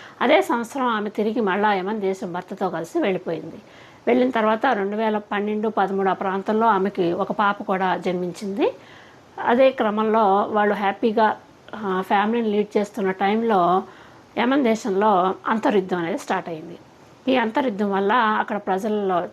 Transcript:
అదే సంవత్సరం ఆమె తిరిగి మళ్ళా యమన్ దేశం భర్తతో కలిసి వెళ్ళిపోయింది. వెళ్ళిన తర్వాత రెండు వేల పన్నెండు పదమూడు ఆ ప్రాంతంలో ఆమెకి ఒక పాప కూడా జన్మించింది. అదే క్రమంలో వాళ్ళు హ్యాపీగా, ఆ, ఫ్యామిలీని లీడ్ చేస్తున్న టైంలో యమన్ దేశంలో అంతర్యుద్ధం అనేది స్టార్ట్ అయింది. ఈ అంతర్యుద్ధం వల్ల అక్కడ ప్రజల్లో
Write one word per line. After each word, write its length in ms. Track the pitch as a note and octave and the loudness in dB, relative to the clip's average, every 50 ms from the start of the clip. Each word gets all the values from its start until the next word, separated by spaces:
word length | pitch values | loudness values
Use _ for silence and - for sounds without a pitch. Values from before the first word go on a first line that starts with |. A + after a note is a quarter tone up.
| - - - - | -20 -14 -6 -2
అదే 200 | - B3 D4 F#4+ | 2 4 4 4
సంవత్సరం 460 | F#4+ F#4+ D4 A#3 A#3 A3+ - C#4 B3+ | 4 2 -2 -2 -4 -6 -4 -4 -2
ఆమె 220 | A#3+ A3+ G#3+ G#3 G#3+ | -2 -2 -2 -4 -4
తిరిగి 320 | G#3 - G#3 A3 G#3+ B3+ | -4 -2 -2 -2 0 0
మళ్ళా 320 | A3 G3 F3+ G3+ G#3 G#3+ G3+ | 0 0 0 2 2 2 0
యమన్ 280 | F#3+ F3+ G3 A3 A3 | 0 -2 -4 -4 -2
దేశం 320 | G3 F#3+ F#3+ F#3+ A3+ F3+ E3+ | -2 -2 -4 -4 -6 -8 -8
భర్తతో 360 | F3+ F3 - G3+ G3 G3+ F#3 | -8 -8 -10 -8 -6 -6 -4
కలిసి 300 | D#3+ D#3+ E3+ - - E4+ | -4 -6 -6 -4 -2 0
వెళ్ళిపోయింది. 560 | D#4 G3+ F#3 E3+ - - E3 D#3 D#3 E3 - - - - - - - - - - - | 0 0 0 -2 -4 -6 -6 -6 -8 -12 -16 -16 -20 -20 -20 -20 -20 -20 -18 -6 0
వెళ్ళిన 220 | A3+ A#3+ B3+ B3+ B3+ | 2 2 4 2 2
తర్వాత 360 | B3+ A3+ G#3+ G#3+ A3 A3 - | 2 2 2 2 2 2 2
రెండు 300 | C#4 B3 G3+ G3 G3 G#3 | 0 2 0 0 -2 -2
వేల 220 | G#3+ A3+ A3 G#3+ | -2 0 0 0
పన్నెండు 500 | G#3 G#3+ - G#3 G3+ G#3 G#3 G#3+ G#3+ G#3+ | -2 -4 -4 -4 -2 -2 -2 -2 -2 -2
పదమూడు 420 | A3 G#3+ G#3 G3 F#3 G3 G3 G3 F#3+ | -2 0 0 0 0 0 0 0 0
ఆ 40 | F3+ | 0
ప్రాంతంలో 540 | - G3 F#3+ F#3 G3 F#3+ - G#3+ A3 A3+ | 0 -2 -4 -4 -4 -2 0 0 2 4
ఆమెకి 440 | A#3 G#3 F#3+ F#3+ G3+ G3 - F3 E3+ | 4 4 2 2 0 0 0 0 0
ఒక 200 | E3+ - - - | 0 -2 -2 -4
పాప 320 | G#3 - G#3 G3+ G3+ - G#3 | -2 0 0 0 0 -2 -2
కూడా 340 | - G3 F#3 F#3+ F#3 F3 | -2 -2 0 0 0 0
జన్మించింది. 760 | F3+ F3 F#3+ F3+ F3+ F3+ F3+ F3 - A3 G3 G3 A3 E4 B4 C5+ - - - - - - - - - - - - - | -2 -2 -2 -2 -2 -4 -6 -8 -8 -8 -6 -2 0 0 -2 -2 -4 -14 -20 -20 -20 -20 -20 -20 -20 -20 -18 -10 -4
అదే 320 | - - A#3+ A#3+ C4 C4 | -2 2 4 4 4 4
క్రమంలో 760 | B3 - A#3 G#3+ G#3 G#3+ A3 A3 G#3+ A3+ A3 G3 F#3+ G3+ A3 - | 4 2 0 0 0 0 0 2 4 4 4 4 4 4 2 2
వాళ్ళు 240 | G#3+ G#3+ G#3 G3+ G3+ | 0 2 2 2 0
హ్యాపీగా, 640 | G3 G#3 G3 G3+ - - A3+ G#3 A#3 G#3+ G#3+ - - - - - - - - - | 0 0 -2 -2 0 0 0 2 4 2 2 2 -2 -8 -20 -20 -20 -20 -16 -12
ఆ, 260 | G#3+ A3 G3 F#3 F#3 F#3+ | -8 -4 -2 -2 -2 0
ఫ్యామిలీని 420 | - A3 G3 G#3 G#3+ A3+ A#3+ A#3 A3 | 2 2 2 2 2 0 0 0 0
లీడ్ 280 | G3+ G#3 G3+ G#3 - | 0 0 0 0 0
చేస్తున్న 340 | G#3+ G#3 - - - G3 F#3+ | -2 -2 -2 -4 -4 -2 -2
టైంలో 720 | F#3+ - G3+ G3 G#3+ A3+ A#3 A3+ A3 F#3 F3 F3 F3+ F#3+ - - - - - - - - - - - | -2 0 0 0 0 2 2 2 2 4 4 4 2 2 0 -4 -12 -20 -20 -20 -20 -20 -20 -10 -4
యమన్ 260 | - A#3 B3 C4+ D4 C4+ | -2 0 2 2 2 2
దేశంలో 720 | A3+ A3 G#3+ - A#3 F#3+ F#3+ G#3+ A3 G3+ F3+ F3+ F#3+ G3 - - | 2 0 0 -2 -2 0 2 4 4 4 4 2 2 0 -2 -2
అంతర్యుద్ధం 500 | - A3+ A3 - D4 G#3 G3+ F#3 F#3 F#3+ | -2 -2 0 2 2 2 2 0 0 -2
అనేది 200 | F3+ E3+ E3 G3+ | -2 -2 -2 -4
స్టార్ట్ 320 | C#4+ - - G3+ F3+ E3+ F#3 | -6 -4 -4 -4 -4 -4 -6
అయింది. 280 | E3 D#3 E3 F3 E3+ - - - - - - - - - - | -10 -10 -12 -14 -16 -18 -20 -20 -20 -20 -20 -20 -20 -8 -2
ఈ 80 | B3+ C4 | 0 0
అంతర్యుద్ధం 560 | B3+ A3+ A3 A3+ D4 C4+ C4 G3+ F#3+ G#3+ G3+ | 2 0 0 0 -2 -2 -2 -2 -2 -2 -2
వల్ల 220 | G3 F#3+ G3 G3 A3 | 0 0 2 2 2
అక్కడ 440 | B3 A3+ G#3+ G#3+ G#3+ G#3+ - A3 | 2 2 2 2 0 -2 -2 -4
ప్రజల్లో 680 | G3+ - G#3 F#3+ F#3+ G3 G#3+ G#3+ G#3 G3+ F#3+ F3+ E3+ F3 F3+ | -6 -4 -2 -2 -2 -2 -2 -2 -2 0 0 0 0 -2 -2